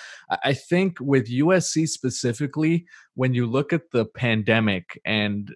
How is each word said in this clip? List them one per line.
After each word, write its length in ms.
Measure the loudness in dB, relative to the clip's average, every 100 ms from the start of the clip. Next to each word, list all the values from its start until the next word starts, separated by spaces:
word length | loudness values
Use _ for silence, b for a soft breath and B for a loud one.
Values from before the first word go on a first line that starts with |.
| B B -8
I, 80 | -4
I 100 | -2
think 420 | -2 0 0 0 -2
with 280 | 0 2 2
U 240 | 0 4
S 180 | 2 2
C 140 | -2
specifically, 1000 | -2 -2 -4 -2 -4 -2 -6 -2 0 0 b b b
when 200 | -2 0
you 120 | 0 0
look 260 | 0 0
at 180 | -2 0
the 140 | -2
pandemic 960 | -2 -2 0 2 2 2 2 0 -6 -10
and 480 | -4 -2 -2 -4 -8